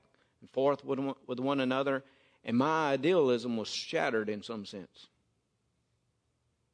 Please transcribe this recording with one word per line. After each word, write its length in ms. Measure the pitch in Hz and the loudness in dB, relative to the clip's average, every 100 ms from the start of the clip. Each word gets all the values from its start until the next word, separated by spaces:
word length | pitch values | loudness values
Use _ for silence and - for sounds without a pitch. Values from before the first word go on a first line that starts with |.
| _ _ _ _ | _ _ _ _
and 100 | - | -8
forth 340 | - 139 139 | 0 2 2
with 160 | 135 131 | -2 -4
one, 160 | 135 131 - | -4 -6 -8
with 120 | 123 | -4
one 200 | 131 139 | 0 0
another, 440 | 131 131 139 135 - _ _ _ | 2 0 0 -2 -4 _ _ _
and 140 | - 117 | -2 2
my 360 | 143 160 151 | 2 2 2
idealism 640 | 135 143 185 135 123 120 113 | 2 2 4 4 2 0 -4
was 100 | 101 | -4
shattered 600 | - - 160 151 113 107 | -6 -4 -2 0 0 -2
in 120 | 104 | -6
some 240 | 98 113 98 | -8 -10 -10
sense. 420 | 101 87 - - _ _ _ _ _ _ _ _ _ _ _ _ _ _ _ _ | -14 -16 -20 -20 _ _ _ _ _ _ _ _ _ _ _ _ _ _ _ _